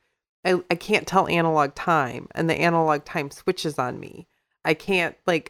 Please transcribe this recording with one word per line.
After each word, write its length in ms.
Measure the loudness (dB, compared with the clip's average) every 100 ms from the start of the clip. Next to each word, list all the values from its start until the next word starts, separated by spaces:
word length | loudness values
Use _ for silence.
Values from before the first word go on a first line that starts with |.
| _ _ _ _ 0
I, 160 | 0 0
I 60 | -4
can't 320 | 0 -2 2
tell 200 | 2 2
analog 460 | 2 2 2 0
time, 540 | -2 0 2 0 -6 -10 -2
and 120 | 0
the 60 | 2
analog 480 | 2 2 2 0 -2
time 260 | -6 -6
switches 480 | -4 -4 -2 -4 -4
on 200 | -6 -8
me. 280 | -14 -18 -20 _ _ _
I 120 | -2 -2
can't, 400 | 0 0 0 -2 -2
like, 240 | -2